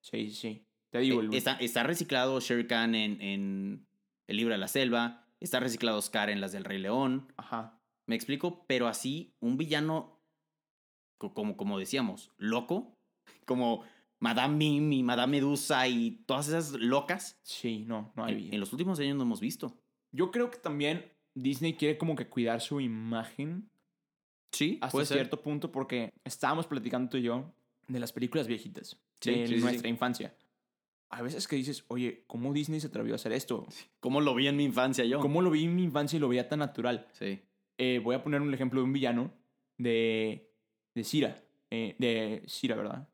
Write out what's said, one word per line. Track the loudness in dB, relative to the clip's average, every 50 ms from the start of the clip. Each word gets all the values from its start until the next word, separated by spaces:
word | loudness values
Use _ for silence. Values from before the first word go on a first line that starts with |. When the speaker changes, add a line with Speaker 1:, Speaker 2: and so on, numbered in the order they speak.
Speaker 1:
Sí, | -12 -8 -6 -4 -4 -4
sí, | -6
sí. | -8 -8 -8 -8 -10 _ _ _ _ _ _
Te | 0 2
digo, | 4 4 4 4
Speaker 2:
Eh, | 4
Speaker 1:
el | 2 2
Speaker 2:
está, | 2 2 2 0
está | 2 0 0 2 2
reciclado | 2 2 0 0 -2 0 2 2 2 2 2 0
Shere | 0 2 0 0 2
Khan | 2 2 2 4 4 2
en, | 2 2 0 -2 -4
en | -4 -4 -2 -2 -2 -2 -2 -4 -4 -6 -6 -8 -12 _ _ _ _ _ _ _ _
El | -4 -2 0
Libro | 2 2
de | 2 0
la | -2 -2
Selva. | 0 0 2 4 4 2 2 0 -4 -10 _ _ _ _
Está | -8 -2 0 0
reciclado | 0 0 -2 0 0 2 2 0
Scar | 0 0 0 0 0 2
en | 0 -2
las | -2 -4
del | -6 -8 -6
Rey | -6 -4 -4
León. | -2 0 0 2 2 0 0 -2 -4 -8 -16
Speaker 1:
Ajá. | -18 -10 -8 -6 -8 -8 -10 -16 _ _ _ _ _ _
Speaker 2:
¿Me | -4 -4
explico? | -4 -2 -4 -4 -2 -2 -4 -4 -6 -4
Pero | _ 2 2 2 2
así, | 0 -2 -4 -4 -4 -6 -8 -12 _ _
un | -2 0 0 0
villano, | 0 0 0 0 2 0 0 -2 -4 -8 -18 _ _ _ _ _ _ _ _ _ _ _ _ _ _ _ _ _ _ _ _ _
co-, | -12 -10 -6
como, | -4 -4 -4 -4
como | -4 -4 -2 -2 -2
decíamos, | -4 -2 0 0 0 0 -4 -6 -14 -20 _ _
loco, | -2 0 0 0 0 0 -2 -2 -2 -6 -16 _ _ _ _ _ _ -20 -20 -20 _
como | -2 0 2 4 2 2 0 -2 -14 -20 -20 _ _ _ _
Madame | -2 0 2 2 2 4 4
Mim | 4 4 4 4 4 4 4
y | 4 4
Madame | 4 2 4 2 2 4 4 2
Medusa | 2 2 2 0 0 0 2 4 4 4
y | 4 2 0 0 -2 -6 -4
todas | -2 -2 0 0 0
esas | 0 -2 -2 -2
locas. | -4 0 2 4 4 4 2 2 -4 -4 -4 -12 -14 _
Speaker 1:
Sí, | _ -12 -12 -6 -4 -4 -4 -4 -6
no, | -6 -6 -6 -6 -8 -8
no | -6 -4 -4
Speaker 2:
En, | -4
Speaker 1:
había. | -4 -4 -4
Speaker 2:
en | -4 -4
los | -4 -4
últimos | -4 -2 -2 -2 0 0
años | 0 0 0
no | 2
hemos | 2 0 0 0
visto. | -2 -4 -4 -4 -8 -10 -10 _ _ _ _ _ _ _
Speaker 1:
Yo | 0 0 0 0
creo | 2 0 0 0
que | -2 -6
también | -6 -4 -2 0 0 0 0 -2 -4 -12 _ _ _ _ _
Disney | -2 0 0 0 2 0 -2 0
quiere | 2 2 2 2 2
como | 0 0 0
que | -2 -4 -4
cuidar | 0 0 2 2 2 0
su | -2 -2 -2 -2
imagen | 0 -2 -2 -4 -4 -4 -4 -4 -4 -6 -8 -6 -6 -4 -6 -6 -8 -12 _ _ _ _ _ _ _ _ _ _ _ _ _ _ _ _
Speaker 2:
Sí, | -2 0 0 0 2 -2
Speaker 1:
hasta | -4 0
Speaker 2:
puede | 0 0 2
ser. | 2 2 2
Speaker 1:
cierto | 2 0 -4 -6
punto, | -4 -4 -4 -2 -4 -4
porque | -4 -4 -4 -2 -2 -2 -2 -4 _ _ _
estábamos | -12 -6 0 0 2 2 2 -2
platicando | -2 -4 -4 -4 -2 -2 -2 -2 -2
tú | -2 -2
y |
yo | 0 0 -2 -2 -4 -8 -16 _ _ _ _ _ _
de | -6 -6 -4
las | -4 -6
películas | -4 -4 -4 0 0 -2 0
viejitas, | 0 -4 -4 -6 -10 -14 -14 -16 -16 -18 _ _ _ _ _
Speaker 2:
Sí, | 0 0
Speaker 1:
de | 2 2 2
Speaker 2:
sí, | 2 2
sí, | 2
Speaker 1:
nuestra | 2 2 2 0
Speaker 2:
sí. | 0 -2
Speaker 1:
infancia. | 0 0 0 0 0 -2 -6 -10 -12 _ _ _ _ _ _ _ _ _ _ _ _ _ _ _
A | -8 -6
veces | -6 -6 -4 -6 -4 -2
que | -2
dices, | -2 -2 -4 -6 -8 -8 _
"Oye, | -4 -2 -2 -2 -4 -6 _
¿cómo | _ -8 -4 -2 0 0
Disney | 0 0 0 -2 -2
se | -4 -4
atrevió | -4 -4 -2 -2 -2
a |
hacer | -2 -2 -2
esto? | -2 -2 0 -2 -4 -4 -4 -10 -16 -18 -20 _ _ _
Speaker 2:
¿Cómo | -2 2 2 4
lo | 4 4 4
vi | 4 4 4
en | 4
mi | 4 2
infancia | 2 4 4 4 4 4 4 4
yo? | 4 4 2
Speaker 1:
¿Cómo | 2 4 4 4
lo | 4 6
vi | 4 4 2
en | 2 2
mi | 2 2
infancia | 2 2 2 0 2 2
y | 2
lo | 2 4
veía | 4 2 2 0
tan | 0 -2
natural?". | -2 -2 -2 -2 0 0 0 0 -4 -12
Speaker 2:
Sí. | _ -8 -6 -6 -6 -6 -10 _ _ _ _ _ _ 0
Speaker 1:
Eh, | 2 2 2 2
voy | 2 2 0
a | 0
poner | 0 0 0 2
un | 2 0
ejemplo | 0 0 0 0 2 2
de | 2
un | 2
villano | 2 2 2 2 2 0 0 -2 -6 _ _ _ _ _ _ _ _ -2
de, | 0 2 4 4 4 4 4 2 0 0 -2 -6 -12 _ _ _ _ _ _ _ _ _ _
de | -6 -4
Sira, | 0 2 2 2 2 0 -8 -18 _ _ _ _ _
eh, | -6 -4 -4 -6 -4 0
de | 0 2 2 2 0 -2 -4 -6 -8
Sira, | -10 -8 -4 -2 -2 -2
¿verdad? | -2 -2 -4 -6 -8 -12 -16